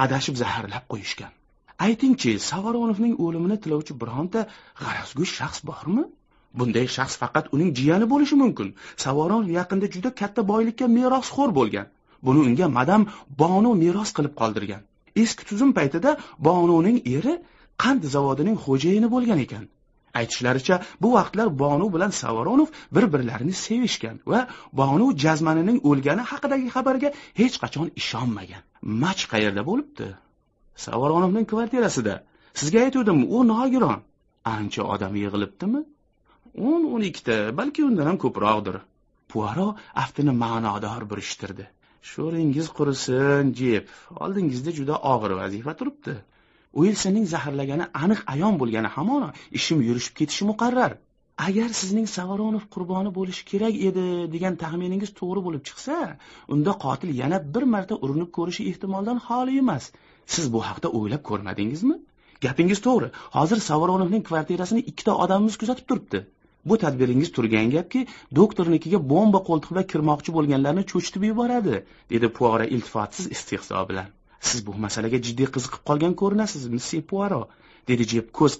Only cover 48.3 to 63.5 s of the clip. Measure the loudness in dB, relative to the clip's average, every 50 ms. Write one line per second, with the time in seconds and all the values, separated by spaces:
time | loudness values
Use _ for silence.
48.3 | -4 0 0 2 2 2 0 0 0 -2 -2 -2 -4 -2 -2 0 0 -2 -2 -4
49.3 | -8 -14 -16 -10 -8 -6 -2 0 2 2 2 2 0 -2 -4 -8 -4 -4 -4 -4
50.3 | -2 -2 -2 -2 0 0 0 0 2 2 2 0 0 -6 _ _ _ _ _ _
51.3 | _ -4 -2 0 0 0 -2 -2 -4 -6 -4 -2 -2 -2 -2 -2 -4 -6 -6 -4
52.3 | -4 -2 -2 -2 -2 -4 -4 -6 -10 -8 -6 -4 -2 -2 -2 -4 -4 -4 -4 -6
53.3 | -6 -10 -10 -4 -4 -2 0 0 0 0 0 0 0 0 0 -2 -2 -2 -4 -4
54.3 | -4 -4 -2 -2 -4 -4 -6 -6 -6 -4 -4 -2 -2 -4 -4 -6 -8 -8 -6 -4
55.3 | -4 -4 -4 -4 -6 -8 -10 -12 -16 -12 -8 -6 -4 -4 -4 -6 -8 -14 -20 -20
56.3 | -20 -16 -8 -2 0 2 2 2 0 -2 -2 -4 -4 -4 -4 -6 -4 -2 -2 -2
57.3 | -2 -2 -4 -4 -2 0 2 2 2 0 -2 -4 -6 -6 -4 -4 -2 -2 -4 -4
58.3 | -6 -6 -6 -6 -4 -6 -6 -6 -6 -6 -6 -6 -4 -4 -4 -4 -4 -4 -4 -2
59.3 | -2 -2 0 0 2 2 2 2 0 -2 -6 -10 _ -20 _ _ _ _ _ -6
60.3 | -4 -2 -2 0 0 0 -2 -2 -8 -4 -4 -2 -2 -2 -2 -2 -4 -6 -6 -4
61.3 | -6 -6 -6 -6 -6 -4 -4 -4 -2 0 0 0 0 0 -4 _ _ _ _ _
62.3 | _ -6 -4 -2 2 2 2 2 2 2 2 2 2 2 2 -2 -8 -14 -12 -4
63.3 | 0 2 2 2